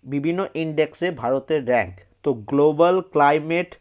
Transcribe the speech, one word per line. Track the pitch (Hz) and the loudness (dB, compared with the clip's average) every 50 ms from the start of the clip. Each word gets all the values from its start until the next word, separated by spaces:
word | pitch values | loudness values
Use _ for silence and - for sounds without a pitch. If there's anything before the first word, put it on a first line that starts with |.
| _ | _
বিভিন্ন | 127 139 143 139 156 170 180 196 185 - | -6 -6 -4 -4 -2 -2 -2 -4 -6 -4
ইনডেক্সে | 156 160 160 156 151 156 151 - - 175 175 | -6 -6 -4 0 0 -2 -2 -2 -4 -4 -4
ভারতের | 165 123 117 120 131 135 131 - 160 151 131 | -4 -4 -2 -2 -2 -2 -2 -2 -4 -4 0
র্যাঙ্ক। | 117 123 120 104 92 92 - - _ _ _ _ | 0 0 0 0 -2 -6 -18 -20 _ _ _ _
তো | 147 131 | -4 -4
গ্লোবাল | 113 104 - 139 139 143 151 156 147 170 175 185 165 | -4 -4 -4 0 2 2 2 4 4 2 4 4 0
ক্লাইমেট | - - - 151 143 143 151 156 151 156 165 170 180 175 - _ | -2 -2 0 2 4 4 4 2 0 -2 -4 -4 -4 -6 -10 _